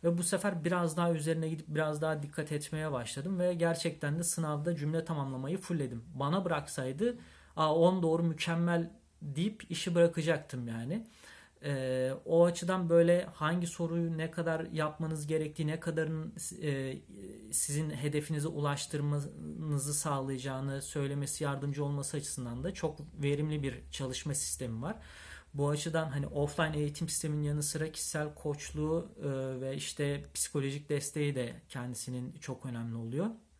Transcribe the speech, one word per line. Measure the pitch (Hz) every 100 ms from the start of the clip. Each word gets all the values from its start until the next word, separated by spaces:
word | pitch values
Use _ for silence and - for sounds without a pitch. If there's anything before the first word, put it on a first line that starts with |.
Ve | 170 170
bu |
sefer | 170 185 208 175
biraz | 160 180 170 156
daha | 175
üzerine | 165 151 160 160
gidip | 160 156
biraz | 151 156 151
daha | 160 156
dikkat | 147 156 151
etmeye | 147 147 156 156
başladım | 131 113 - 151 185
ve | 180
gerçekten | 180 165 165 170 151 147 147
de |
sınavda | 165 - 156 147 151 165
cümle | 147 165
tamamlamayı | 160 156 135 131 135 185
fullledim. | - 170 135 117 117
Bana | 131 139 185
bıraksaydı, | 175 156 147 - 131 135 233 240 - - - -
"Aa, | 156
on | 156 170 185
doğru | 165 165
mükemmel." | 170 151 - 165 170 170 170 - - _
deyip | 147 139 190 - -
işi | 170 -
bırakacaktım | 170 170 170 156 151 - 127 117
yani. | 113 117 196 226 - - - - _
Ee, | 147 139 131 131 127 135
o | - 165
açıdan | 175 175 170 185 175
böyle | 170 170 175
hangi | 180 - 156 175 170
soruyu | - 170 170 170 160
ne | 165
kadar | 165 165 160 165
yapmanız | 156 151 151 165 156 147
gerektiği, | 156 156 151 151
ne | 160
kadarın, | 165 156 156 160 160 - - -
e, | 156 135 135 131 - - - 110 107
sizin | - - 143 156
hedefinize | 147 147 147 147 151 147
ulaştırmanızı | 151 147 143 - 147 147 147 143 147 156 151 156 143 139
sağlayacağını | 147 156 139 135 131 135 131 139 139
söylemesi, | 139 151 139 143 139 -
yardımcı | 147 139 143 143
olması | 143 143 135 151
açısından | - - 123 120
da | 127
çok | - 156 151 147 -
verimli | 143 143 151 151
bir | 139 123 -
çalışma | - 131 127 151
sistemi | 143 - - 127 113
var. | 143 220 - - - - -
Bu | 143 143
açıdan | 147 165 160 156
hani | 139 135
offline | 143 147 - 156 151
eğitim | 147 147 165
sisteminin | - 160 151
yanı | 147 147
sıra | 147 156 156
kişisel | 156 - 156 151
koçluğu, | 151 151 147 - 151 151 160 170 -
e, | 147 135 131 131
ve | 131 139
işte | 147 - 143 143 147
psikolojik | - - 147 135 143 147
desteği | 143 147 156 147
de | 131 120 120 -
kendisinin | 135 123 120 - 127 127 160
çok | - 131 135
önemli | 117 117 113
oluyor. | 113 131 208 226 -